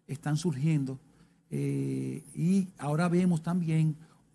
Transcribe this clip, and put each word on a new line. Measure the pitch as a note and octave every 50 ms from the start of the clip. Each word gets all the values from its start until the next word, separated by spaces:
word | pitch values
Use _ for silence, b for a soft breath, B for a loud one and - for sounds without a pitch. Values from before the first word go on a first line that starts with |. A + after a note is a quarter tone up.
| _
están | - C3+ - - D3 D3+
surgiendo, | D3+ - F3+ C3+ B2+ D3 E3 D#3 C#3+ C3+ B2+ C3+ - - b b b b b b b b _
eh, | C#3+ C#3 C#3+ C#3 C#3 C#3 C3+ C3+ C3+ C3 C3 C3 C3 - - - -
y | D3 D#3 F3 G3 G3 F#3 F#3 - -
ahora | - D3 D3+ D#3 F3+ F3
vemos | E3+ F3+ F#3 F#3 E3+ D#3
también | - E3+ F3 F#3 E3+ D#3+ D#3+ D#3+ D#3 D#3 D3 B B B B B B _